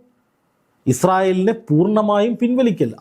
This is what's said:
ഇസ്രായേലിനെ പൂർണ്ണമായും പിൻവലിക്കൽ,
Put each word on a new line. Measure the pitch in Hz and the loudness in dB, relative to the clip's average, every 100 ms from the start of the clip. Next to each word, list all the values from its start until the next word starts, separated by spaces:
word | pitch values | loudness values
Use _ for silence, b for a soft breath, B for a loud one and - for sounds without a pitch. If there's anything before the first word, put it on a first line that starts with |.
| _ _ _ _ _ _ _ _ - | _ _ _ _ _ _ _ _ -4
ഇസ്രായേലിനെ | - 180 185 190 185 196 226 - | 0 2 2 2 0 0 -2 -2
പൂർണ്ണമായും | 151 196 214 208 208 226 226 | 0 2 0 0 0 0 -2
പിൻവലിക്കൽ, | 240 247 240 170 120 107 | -2 0 0 0 -4 -2